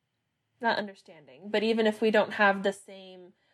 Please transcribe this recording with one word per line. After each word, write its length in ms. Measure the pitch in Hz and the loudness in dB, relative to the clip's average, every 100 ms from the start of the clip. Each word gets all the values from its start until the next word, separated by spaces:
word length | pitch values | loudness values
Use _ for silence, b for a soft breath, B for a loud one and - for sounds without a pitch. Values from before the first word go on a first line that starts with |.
| _ _ _ _ _ _ | _ _ _ _ _ _
not 180 | 233 - | -2 -2
understanding, 640 | 208 196 - 160 147 143 202 | -4 -14 -20 -20 -20 -20 -6
but 140 | 208 | -2
even 240 | 220 226 220 | 0 2 2
if 140 | 214 | 2
we 100 | 220 | 2
don't 240 | 214 196 | 2 0
have 280 | - 202 196 | 2 2 2
the 100 | 196 | -2
same, 600 | - - 190 190 185 180 _ _ | -6 -14 -20 -20 -20 -20 _ _